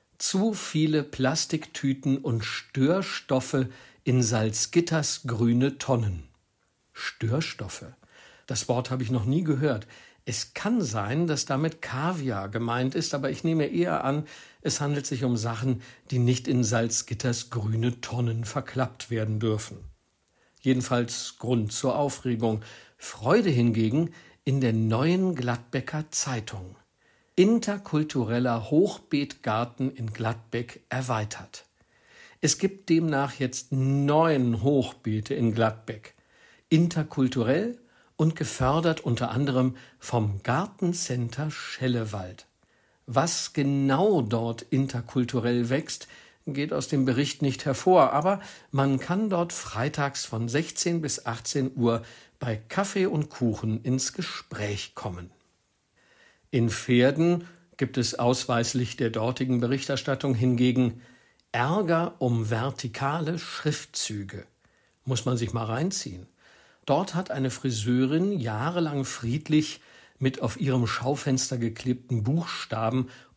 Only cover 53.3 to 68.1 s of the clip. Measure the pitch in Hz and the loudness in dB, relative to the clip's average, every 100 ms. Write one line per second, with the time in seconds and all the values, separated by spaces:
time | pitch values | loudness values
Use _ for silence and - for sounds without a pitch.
53.3 | - 120 101 110 110 - 131 - - 170 | -2 0 0 -2 -2 0 -2 -2 -4 -8
54.3 | - - 101 104 101 - - 107 87 87 | -10 -12 -6 -4 -4 -8 -10 -8 -10 -12
55.3 | _ _ _ _ _ _ _ _ _ _ | _ _ _ _ _ _ _ _ _ _
56.3 | _ _ 131 117 104 - 120 127 147 170 | _ _ 0 2 0 2 6 6 4 2
57.3 | 175 - - _ - 131 - 117 - 120 | 2 -4 -18 _ -4 -2 0 -2 0 2
58.3 | 131 - 117 117 131 123 - 117 110 117 | 2 0 0 0 -2 -2 -2 -2 0 -2
59.3 | 127 131 123 120 135 - 135 - 135 143 | -2 0 0 0 -2 -2 -4 -2 -2 0
60.3 | 117 127 120 127 131 123 113 - - _ | 2 2 4 4 4 2 -2 -14 -20 _
61.3 | _ _ 117 131 190 175 165 170 - 127 | _ _ -2 0 0 2 0 0 -2 0
62.3 | 117 110 113 131 131 123 - 139 160 156 | 2 0 -2 -2 -6 -8 -4 -4 -2 -4
63.3 | 170 - - 151 147 - - - 104 98 | -6 -8 -4 -2 -2 -4 -6 -4 -6 -8
64.3 | 98 - _ _ _ _ _ - 123 127 | -12 -16 _ _ _ _ _ -4 -2 0
65.3 | 123 113 117 110 117 175 - - 90 - | 0 0 -2 -4 -2 -2 -2 -6 -12 -16
66.3 | _ - - _ _ - 147 196 165 180 | _ -20 -20 _ _ 0 2 2 -2 -4
67.3 | 143 135 - 131 110 104 123 131 | -2 -2 -2 -2 -2 2 2 4